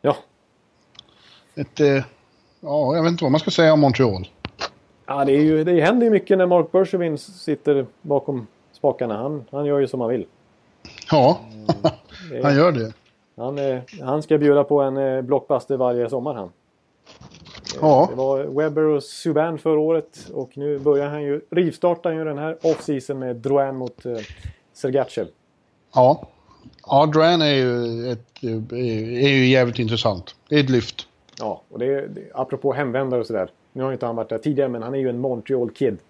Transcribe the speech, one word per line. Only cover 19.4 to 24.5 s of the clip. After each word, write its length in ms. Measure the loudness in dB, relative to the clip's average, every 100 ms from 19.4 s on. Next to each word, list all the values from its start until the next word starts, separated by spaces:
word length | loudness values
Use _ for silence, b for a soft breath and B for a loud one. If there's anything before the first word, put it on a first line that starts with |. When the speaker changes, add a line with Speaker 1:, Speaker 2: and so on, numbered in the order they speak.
| 0 -2
Speaker 1:
förra 200 | 0 0
året 520 | 2 -2 -4 -20 -14
och 160 | -12 -12 -8
nu 200 | -6 -2
börjar 300 | 2 2 0
han 140 | -6
ju, 180 | -4 -6 -2
rivstartar 640 | -2 -2 0 -2 0 -4
ju 120 | -4
den 140 | -6 -6
här 180 | -8 -2
off-season 560 | -2 -2 -2 -6 -4 -8
med 180 | -6 -6
Drouin 400 | 0 2 2 -4
mot, 300 | -10 -10 -10
eh, 100 | -8 -10 B B